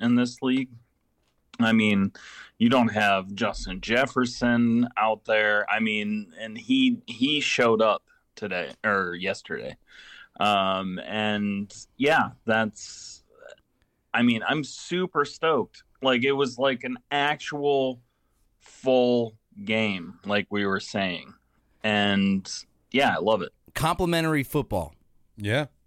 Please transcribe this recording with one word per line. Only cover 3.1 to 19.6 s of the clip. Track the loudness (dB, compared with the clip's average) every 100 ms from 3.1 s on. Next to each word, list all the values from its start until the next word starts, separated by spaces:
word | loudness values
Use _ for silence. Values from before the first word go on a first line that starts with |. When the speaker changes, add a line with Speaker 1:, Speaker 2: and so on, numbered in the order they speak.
| 2 -2
Speaker 1:
Justin | -4 -4 -4 -8 -8
Jefferson | -2 0 0 0 -2 0 0 2 4 2 0 0
out | 0 0
there. | 0 2 4 2 0
I | -2
mean, | 0 -2 -2 -4 -8 -14
and | -14 -8
he, | 0 2 4 2 -4
he | -4 -2 0
showed | 0 2 4 4
up | 4 2 -4 _ _ -12
today | -8 -6 -8 -4
or | 0 0 0 -4
yesterday. | -4 -6 -8 -8 -8 -14 _ -20 -20 -20 -14 -2
Um, | 2 4 2 0 -4 -8
and | -6 -4 -2 -2 -2 -4 -8 -14 -18 -2
yeah, | 2 2 0 -4 0
that's, | 0 0 -4 -16 -18 -20 -20 _ _ -20 -20 _ _ _ _ _
I | 2
mean, | 2 2 0
I'm | -2
super | -4 -12 -6 -4 -2 -2
stoked. | -2 -2 0 2 0 -8 _ _
Like, | 0 2
it | 2
was | 2 0 0
like | 0 0
an | -6 -12 -4
actual | -2 0 -2 -6 -4 0 2 0 -4 _ _ _ _ _ _ -20 -6
full | 2 4 4 2 0 -6 _ -12